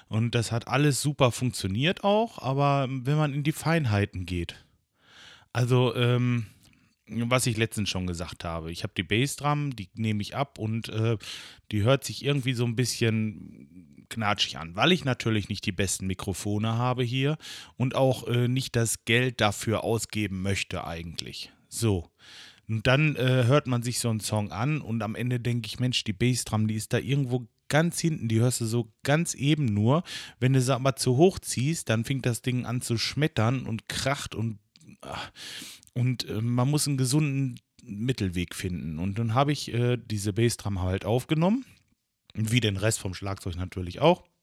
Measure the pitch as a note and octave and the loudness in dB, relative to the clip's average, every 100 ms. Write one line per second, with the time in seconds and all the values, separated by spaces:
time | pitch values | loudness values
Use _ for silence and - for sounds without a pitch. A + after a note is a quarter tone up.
0 | - G#2+ A#2 A#2+ A2 A#2 - C3 D3 C3 | -6 -2 0 0 0 -2 0 4 4 2
1 | D3 D3 C3 - B2+ - F#2+ G2 D3+ G3 | 0 4 2 4 -2 -2 -2 0 0 0
2 | G3+ G#3 A3+ - B2 C3+ C#3+ C#3 C3+ C3+ | 2 2 2 -2 -2 2 2 2 0 -2
3 | B2 D3+ D3+ C#3 D3 - D3+ E3 C3+ G#2 | 0 2 2 0 -2 -2 0 2 4 4
4 | G#2 F#2+ F2 F2+ E2+ - _ _ _ _ | 2 -2 -4 -4 -4 -8 _ _ _ _
5 | _ - - - _ A#2+ A#2+ B2 B2+ - | _ -20 -20 -20 _ -2 2 4 4 2
6 | A#2+ B2 B2 A#2+ G#2+ - - _ _ _ | 2 4 2 0 -4 -12 -20 _ _ _
7 | - A2+ A#2 B2+ B2+ G#2+ A2+ - G2+ F#2 | -10 -4 0 2 2 2 0 0 -2 -2
8 | F2+ E2+ F2 - F2 E2 D#2+ E2+ - - | -4 -4 -8 -8 -6 -6 -6 -8 -6 -6
9 | F2+ G#2 C#3 - C#3+ D3 D3 A#2 F#2 - | 0 0 0 -2 -2 0 -2 -6 -10 -4
10 | A2 G#2+ G2 A2+ C#3 - G#2+ A2+ G#2+ G#2+ | -2 0 -2 -4 -6 -4 -4 -4 -4 -2
11 | A2+ A2+ - - - - _ G#2 G#2 C#3 | 0 0 -4 -16 -16 -20 _ 0 4 4
12 | - A2+ C3 C#3+ B2+ A#2+ A#2+ A2+ B2 - | 0 -6 -2 0 0 0 0 0 -2 2
13 | A#2 A2 A2 G#2 D2+ - C#2 F2 D#2+ C#2 | 2 2 -2 -6 -14 -18 -20 -20 -20 -20
14 | - A2+ G#2 G2+ - C2 E2 F2 C3+ F3+ | -12 -4 0 0 0 -4 -8 0 4 4
15 | C3+ B2 A#2 A2 G2 G2+ - F2+ G2 - | 2 0 2 0 0 -4 -4 -2 -2 -2
16 | F#2+ F#2 - F#2 G#2 G#2 A2 A2+ B2 B2+ | -4 -4 -4 -4 -2 -2 0 0 0 0
17 | A#2+ C3 C#3 D#3 - - - - B2+ - | -2 0 0 -2 -6 -16 -16 -4 -2 2
18 | C3+ B2+ - A#2+ B2 B2+ - A#2+ A2+ - | 2 2 0 2 2 0 0 0 0 -2
19 | - A#2 B2+ B2 G#2+ - - G#2 F#2 A2+ | 2 4 4 2 0 2 0 0 0 -2
20 | - A2 G#2 F#2+ F#2+ G2 - F2+ - E2 | -2 -4 -4 -2 -2 -2 -2 -6 -6 -8
21 | E2+ D2+ A#1+ - - _ _ - A2 F#2+ | -8 -10 -10 -12 -16 _ _ -2 0 0
22 | D#2+ _ - - - - - A2 B2+ C3 | -2 _ -20 -20 -20 -20 -6 -2 2 4
23 | D#3 C#3+ B2+ B2+ A#2+ D3 C3 A#2+ A#2 A#2+ | 4 2 2 4 6 4 4 0 -2 -2
24 | A#2+ A2 - G#2+ G#2 F2+ C3 D3+ - A2+ | 0 -2 0 -2 -2 -2 -2 -2 -2 -4
25 | G#2+ - B2 B2 A#2+ A#2+ A2 - B2+ A#2+ | -4 -4 -2 -2 0 -2 -4 -2 -2 0
26 | - G#2 B2 B2 - A2 G#2+ A2 - A#2+ | -2 0 2 2 0 2 2 0 0 -2
27 | E2 C#3 C3 B2+ A#2 _ _ C#3+ E3 - | 0 0 0 -2 -4 _ _ 2 2 0
28 | E3+ D#3+ A2+ A2 A#2+ - A2+ A#2+ A#2 _ | -2 0 2 4 4 2 0 -2 -2 _
29 | - D3+ E3+ - C3+ D#3 C3+ G2+ G#2+ D3+ | 0 2 2 -2 0 2 2 4 4 4
30 | - - - - B2+ C3+ B2 B2+ C3+ - | 0 -10 -14 -2 4 4 4 2 0 0
31 | - B2+ F3+ - - - C3 E3 - A2+ | 2 6 6 4 -4 -2 0 -2 0 0
32 | A2+ C#3 B2 A2+ - B2 A2+ B2 - A2+ | 0 -2 -2 -2 -2 -2 -2 -4 -2 -2
33 | - - D#3 - A2 C3 - A2 - - | -2 0 0 2 2 0 -2 -6 -6 -4
34 | C3 C#3 - - A2+ G#2 _ _ - - | -2 -2 -4 -4 -4 -6 _ _ -20 -20
35 | - - - - - - - - - - | -12 -12 -12 -14 -14 -14 -14 -18 -10 -2
36 | B2 B2 - G2+ A#2 A#2+ B2+ D3 C#3+ C#3 | 0 -2 -4 -4 0 2 2 2 0 0
37 | B2+ D3 D3+ C3+ C3+ A#2+ - _ - G2+ | 0 2 0 0 -4 -6 -16 _ -12 -4
38 | A#2+ B2+ F#2+ F2 F2 - F#2+ F2 C#2+ D#2 | -4 -2 -2 -2 -4 -4 -6 -4 -6 -4
39 | F#2+ G2+ A#2 A#2 C#3+ D3 - A2 A#2+ B2 | -4 -2 0 2 2 0 -4 0 0 0
40 | - G#2+ G#2 G2 A#2 - G#2 G2 F#2 F#2+ | -2 -4 -2 2 2 2 -4 -2 0 0
41 | F#2+ A#2+ - D#3 F3 B3 - - _ _ | 0 0 0 2 2 2 -2 -16 _ _
42 | _ _ _ - G#2+ A#2+ A2+ G2 G#2+ - | _ _ _ -4 0 2 2 2 0 0
43 | G2+ F#2 G2 F#2+ G2 E2+ F2+ - F2+ - | -4 -6 -6 -6 -6 -6 -6 -6 -8 2
44 | D3+ F3+ _ _ | 4 4 _ _